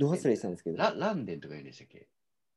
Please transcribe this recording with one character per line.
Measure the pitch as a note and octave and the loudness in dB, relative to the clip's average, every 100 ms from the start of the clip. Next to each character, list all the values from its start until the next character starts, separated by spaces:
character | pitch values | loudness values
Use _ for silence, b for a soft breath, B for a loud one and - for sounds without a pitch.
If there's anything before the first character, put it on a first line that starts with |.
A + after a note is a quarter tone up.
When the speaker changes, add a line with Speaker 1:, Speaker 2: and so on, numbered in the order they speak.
| C#3+ | 6
Speaker 1:
ど | |
忘 | F3+ C3+ | 4 2
れ | G#2+ | 2
し | |
た | G2 | 0
ん | |
で | F2+ | -4
す | |
け | E2+ | -4
ど。 | C#3+ | 2
Speaker 2:
ら-、 | G#3 | 2
嵐 | - G3+ F#3 | 2 -2 -2
電 | F#2+ D#2 | -4 -8
と | D2+ | -10
か | |
言 | D2 | -12
う | |
ん | C#2 | -14
で | |
し | - | -18
た | |
っ | - | -20
け？ | - - _ _ _ _ | -20 -20 _ _ _ _